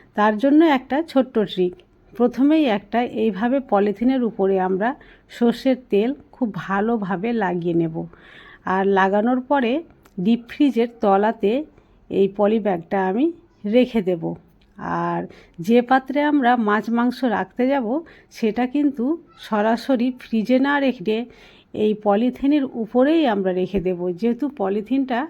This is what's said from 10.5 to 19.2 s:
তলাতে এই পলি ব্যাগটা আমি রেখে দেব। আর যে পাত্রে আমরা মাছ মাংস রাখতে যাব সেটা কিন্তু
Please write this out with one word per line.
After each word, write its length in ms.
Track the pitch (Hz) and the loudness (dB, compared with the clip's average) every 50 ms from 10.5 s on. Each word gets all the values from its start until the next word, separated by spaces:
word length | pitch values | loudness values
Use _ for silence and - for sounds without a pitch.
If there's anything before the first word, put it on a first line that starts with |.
| - - 302 285 - 226 233 240 240 - | -2 0 0 2 2 0 -2 -2 -2 -2
তলাতে 520 | - 202 196 196 208 214 226 233 - 196 226 277 311 - _ _ _ _ _ _ _ - | 2 2 4 4 2 0 0 0 0 0 0 -2 -4 -8 _ _ _ _ _ _ _ -4
এই 180 | 185 185 202 196 196 | 0 0 0 0 2
পলি 240 | - 208 202 220 226 | 0 2 2 2 0
ব্যাগটা 380 | 202 214 185 170 170 - - 196 190 | 0 -2 -2 -2 -4 -4 -2 -2 -2
আমি 180 | 190 190 226 285 339 339 - - _ _ _ - | 0 0 0 0 -2 -2 -6 -14 _ _ _ -6
রেখে 380 | 208 214 247 247 240 - 226 | 2 2 2 2 2 0 -2
দেব। 220 | 180 185 180 165 165 165 170 165 - _ _ _ _ _ _ - - 175 170 170 | -2 0 -2 -2 -4 -6 -8 -10 -14 _ _ _ _ _ _ -14 -8 -6 -4 -4
আর 200 | 170 175 170 170 180 185 - - - _ _ - | -4 -4 -4 -4 -6 -8 -14 -20 -20 _ _ -8
যে 200 | 165 190 233 240 | -2 2 2 2
পাত্রে 380 | 240 240 262 262 262 - 262 294 294 | 4 2 2 0 0 -2 -2 -2 0
আমরা 280 | 294 294 294 254 240 247 240 220 | 2 2 2 2 2 2 2 2
মাছ 180 | 208 208 220 220 226 | 0 0 0 0 -2
মাংস 300 | 226 233 240 247 247 - - 247 | -2 0 0 -2 -2 -2 -2 -2
রাখতে 340 | 208 185 190 - _ - 247 | -2 -2 -4 -6 _ -2 -2
যাব 200 | 262 277 277 240 202 247 311 339 - - - _ _ | 0 0 -2 -2 -2 -4 -6 -6 -10 -16 -20 _ _
সেটা 320 | - - - 214 214 240 247 | -8 -4 -4 -2 0 -2 -2
কিন্তু 380 | 247 - 294 294 294 277 - 226 269 330 339 | -2 0 0 0 0 0 -2 -2 -2 -2 -4